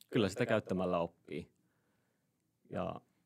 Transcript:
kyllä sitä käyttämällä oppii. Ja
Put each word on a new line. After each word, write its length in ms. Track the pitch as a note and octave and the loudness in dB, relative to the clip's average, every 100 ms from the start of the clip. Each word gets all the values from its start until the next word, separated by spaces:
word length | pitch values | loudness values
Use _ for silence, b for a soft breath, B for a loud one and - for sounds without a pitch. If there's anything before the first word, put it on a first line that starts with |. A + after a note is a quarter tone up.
| - | -2
kyllä 180 | B2+ G2 | 2 2
sitä 180 | - A#2 | 2 2
käyttämällä 520 | A2 - F#2 F#2 F2 | 2 2 -2 0 0
oppii. 520 | E2+ - - D2 - _ _ _ _ _ _ _ _ _ _ _ - | 0 -6 -10 -10 -10 _ _ _ _ _ _ _ _ _ _ _ -10
Ja 300 | F#2+ F2 - _ _ | -6 -6 -8 _ _